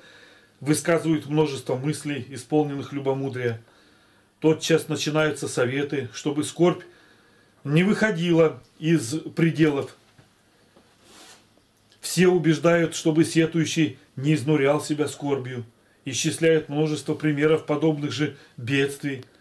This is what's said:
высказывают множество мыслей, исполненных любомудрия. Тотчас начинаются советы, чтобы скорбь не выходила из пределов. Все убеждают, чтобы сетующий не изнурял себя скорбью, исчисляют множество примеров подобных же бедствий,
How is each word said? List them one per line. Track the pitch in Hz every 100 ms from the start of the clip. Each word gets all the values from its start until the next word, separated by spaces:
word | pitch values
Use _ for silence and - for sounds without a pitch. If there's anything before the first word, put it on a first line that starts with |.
| - - - - _ -
высказывают | 135 151 - 165 160 151 139
множество | 151 151 131 - 127
мыслей, | 143 151 151 139 113
исполненных | 131 - 151 147 139 123
любомудрия. | 143 135 135 135 120 123 113 - _ _ _ _ _ _ _
Тотчас | 156 156 - 156 -
начинаются | 151 156 151 151 - 135
советы, | - 123 135 143 143 120
чтобы | - 151 143
скорбь | 147 - 175 160 - - _ _ _ _ _ _
не | 139 151
выходила | 190 214 220 170 175 165 156 127 - -
из | 156 165 117 156 160
пределов. | - 165 139 156 139 123 - _ _ - _ _ _ _ _ _ _ _ - - - _ _ _ _ _ _
Все | - - 180
убеждают, | 180 156 147 165 170 165
чтобы | - 165 156
сетующий | 165 160 160 170 151 165 151 - _ -
не | 139
изнурял | 156 127 151 135 151
себя | 147 151 151
скорбью, | - 143 135 123 127 113 _ _ _
исчисляют | - 117 156 151 165 160 151
множество | 143 156 151 -
примеров | 147 156 143 151 156 -
подобных | 151 160 147 143
же | 113 147 - - -
бедствий, | 117 139 139 - 143 131 - _